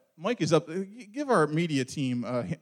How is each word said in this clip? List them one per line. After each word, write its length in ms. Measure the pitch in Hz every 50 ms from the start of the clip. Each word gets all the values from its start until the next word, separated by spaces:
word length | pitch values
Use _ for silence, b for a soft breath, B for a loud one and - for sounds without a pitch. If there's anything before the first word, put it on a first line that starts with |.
| _ _ _
Mike 240 | - 160 214 247 -
is 140 | 165 - 165
up. 160 | 156 - 147
G-, 400 | 160 185 196 190 208 247 247 208
give 180 | 208 277 294 277
our 180 | 240 185 156 147
media 360 | 151 156 175 165 151 135 127
team 400 | - - 156 135 127 123 120 117
a, 220 | 104 127 123 113 92 - -